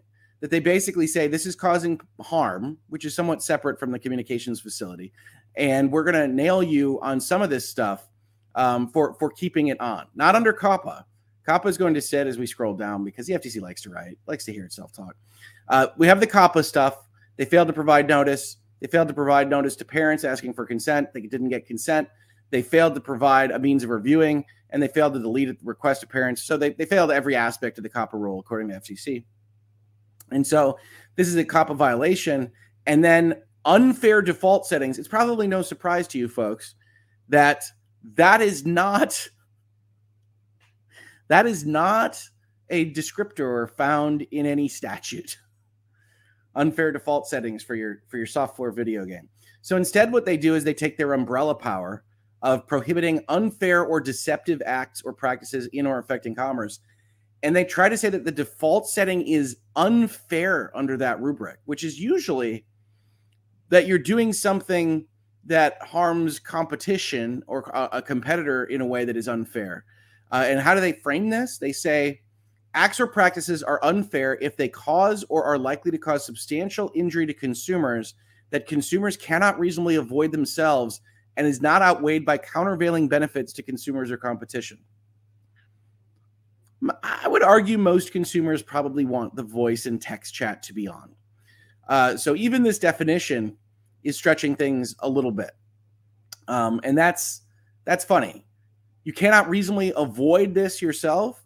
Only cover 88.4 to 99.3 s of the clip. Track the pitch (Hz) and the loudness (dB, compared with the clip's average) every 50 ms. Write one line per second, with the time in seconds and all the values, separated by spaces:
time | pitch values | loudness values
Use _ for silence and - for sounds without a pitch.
88.4 | 160 160 156 143 - - - 143 143 143 135 147 143 127 127 123 117 - - 123 | 0 0 -2 -2 -4 -4 -4 -2 -2 -2 -2 -2 -2 0 -2 -4 -4 -6 -8 -10
89.4 | 123 107 110 117 120 117 113 120 - 127 117 110 - - 113 104 - - - - | -12 -8 -2 0 0 0 0 -2 -4 -6 -6 -6 -6 -10 -12 -12 -14 -16 -10 -6
90.4 | 127 110 101 - - - 95 107 101 98 85 - 67 - - _ _ _ _ _ | -6 -6 -6 -8 -12 -14 -10 -10 -10 -10 -10 -14 -20 -20 -20 _ _ _ _ _
91.4 | _ _ _ _ _ _ _ _ _ - 139 135 127 127 110 120 - 156 143 170 | _ _ _ _ _ _ _ _ _ 0 2 4 4 4 2 0 0 0 0 2
92.4 | 220 240 247 262 240 226 202 - - 170 165 - 160 156 165 175 - - 147 120 | 2 0 2 4 4 4 2 2 2 0 2 2 0 0 0 0 0 -2 -2 -2
93.4 | 110 107 - - _ _ _ _ _ _ _ _ _ 147 139 - - 175 156 147 | -2 -4 -8 -12 _ _ _ _ _ _ _ _ _ -8 -8 -2 2 2 2 2
94.4 | - 143 143 - 147 139 135 127 123 117 - - - 135 131 139 131 123 113 196 | 0 -2 -2 0 0 0 0 -2 -4 -6 -8 -6 -6 -2 0 0 0 0 -2 -4
95.4 | 95 - - _ _ _ _ _ _ _ _ _ _ _ _ _ _ _ - - | -6 -8 -12 _ _ _ _ _ _ _ _ _ _ _ _ _ _ _ -20 -18
96.4 | _ - 123 123 117 113 117 113 - 131 135 151 165 175 175 - - - - - | _ -4 -2 0 0 0 -2 -2 -2 0 2 4 4 2 2 0 -6 -8 -8 -12
97.4 | - _ _ _ _ _ _ _ _ - 175 180 - - 196 165 123 90 - - | -16 _ _ _ _ _ _ _ _ -2 -2 -2 0 2 2 2 2 0 -6 -14
98.4 | - _ _ _ _ _ _ _ _ _ _ _ _ 156 - - 190 202 | -20 _ _ _ _ _ _ _ _ _ _ _ _ -12 -4 0 2 6